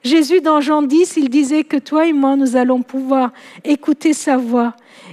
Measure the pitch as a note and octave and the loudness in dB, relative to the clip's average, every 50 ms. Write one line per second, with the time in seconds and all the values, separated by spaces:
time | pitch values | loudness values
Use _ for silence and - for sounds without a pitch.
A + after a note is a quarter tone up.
0 | - B3 D4+ E4 D4+ C4 F4 F#4 C#4+ D#4 D#4 D4 C#4 C#4+ D4+ D4+ D4 C4 C#4+ E4 | 0 2 2 2 2 2 0 0 2 2 0 2 2 0 0 0 0 2 2 2
1 | F4+ F4 - D#4+ C#4+ B3+ A#3 D4 C#4+ B3+ D4+ D#4 D4+ - - C#4 - - D4 D#4 | 2 2 0 -2 -2 0 0 0 0 0 0 -2 -2 -2 -4 -6 -4 -2 -2 0
2 | D#4+ E4+ D#4 C#4 C4+ C4+ C#4 C#4 C4+ B3+ A#3 B3+ B3 B3 B3+ B3 B3 - - C4+ | 0 2 2 2 0 2 2 0 0 0 0 0 0 0 0 -2 -4 -6 -8 -8
3 | C4 C4 C4+ C4+ B3+ A#3+ - - - - - - - D#4 D4 C#4 - - D4+ - | -4 -2 0 0 0 -2 -6 -12 -20 -20 -20 -12 -4 -4 -4 -2 -2 -4 -4 0
4 | - D#4+ D4 - - D#4 C4 C4 B3 A3+ A#3+ B3 A#3 A#3 A#3 _ _ _ - - | 0 -2 -2 0 -2 -2 -2 -2 0 -2 -2 0 -2 -2 -6 _ _ _ -20 -20
5 | - - | -20 -20